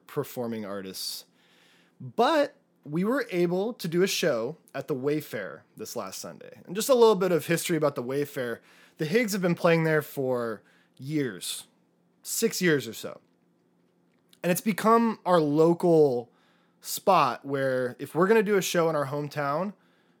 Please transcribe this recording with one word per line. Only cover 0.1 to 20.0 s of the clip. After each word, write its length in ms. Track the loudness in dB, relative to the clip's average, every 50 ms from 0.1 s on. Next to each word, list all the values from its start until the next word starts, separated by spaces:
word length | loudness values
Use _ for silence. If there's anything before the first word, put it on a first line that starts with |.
| -6 -6 -6 -6 -6 -8 -6 -6 -6 -6 -6
artists, 600 | -8 -8 -8 -8 -10 -10 -8 -10 -10 -10 -12 -16 _ _ _ _ _ _ _ _ _ _ _ _ _ _ -16
but 560 | -16 -8 -2 0 2 2 4 2 0 -2 _ _ _ _ _ _ -12
we 160 | -6 -4 -2
were 240 | 0 0 0 -2 -2 -2
able 420 | -2 0 0 0 0 -2 -2 -4
to 160 | -6 -8 -8 -2
do 140 | 0 0
a 40 | 0
show 520 | 0 0 0 0 0 0 0 -4 -6 -8 _ _ _ -12
at 140 | -12 -6 -6
the 60 | -6
Wayfarer 680 | -4 -2 -2 -2 -2 -6 -8 -10 -10 -10 -10 -12 -16 _ _ _
this 220 | -16 -14 -10 -10
last 240 | -10 -10 -10 -12 -12
Sunday. 400 | -14 -14 -16 -16 -20 -20 -20 -20 -14
And 100 | -10 -6
just 140 | -4 2 4
a 40 | 6
little 200 | 8 8 6 6
bit 180 | 4 2 2
of 140 | 2 0 0
history 320 | 0 -2 -2 0 -2 0 2
about 160 | 0 0 0
the 80 | -2
Wayfarer. 580 | -6 -4 -4 -4 -4 -4 -6 -8 -6 -6 -8 -10 _ _ _ _ -20 _ _ -8
The 80 | -4
Higgs 260 | 0 2 0 0 0
have 80 | -2 -2
been 140 | 0 0 0
playing 300 | 2 4 4 4 4 2
there 180 | 2 0 0
for 580 | -2 -4 -6 -4 -2 -2 -2 -2 -2 -6 -8 -10 _ _ _ _ _ _ _ -16
years, 680 | -10 -6 -4 -4 -4 -4 -6 -10 -10 -10 -10 -10 -12 _ _ _ _ _ _ _ _ _ _ _
six 400 | -12 -8 -4 -2 -2 -2 -2 0
years 260 | 0 2 2 0 -2
or 60 | -6
so. 300 | -12 -12 -14 -14 -14 -16 _ _ _ _ _ _ _ _ _ _ _ _ _ _ _ _ _ _ _ _ _ _ _ -6
And 100 | -2 -2
it's 80 | -2 0
become 580 | -2 -4 -4 0 4 4 4 4 4 0 -2 -4 0
our 160 | 2 4 4
local 880 | 4 2 4 4 4 4 4 2 2 4 6 6 6 4 4 -2 -6 _ _ _ _ _ _ _ _ _ _ _
spot 600 | -12 -10 -10 -2 2 4 4 4 4 2 0 -4 -8
where 500 | -6 -4 -2 0 0 0 -2 -2 -4 -6 -10
if 160 | -12 -4 0
we're 120 | 2 4
gonna 160 | 6 6 4
do 160 | 4 4 2 0
a 20 |
show 300 | 0 2 0 2 2 2
in 60 | 0
our 100 | 0 -2
hometown, 640 | -4 -4 -6 -8 -6 -6 -6 -4 -2 -2 -2 -4 -6 -8 _ _ _ _ _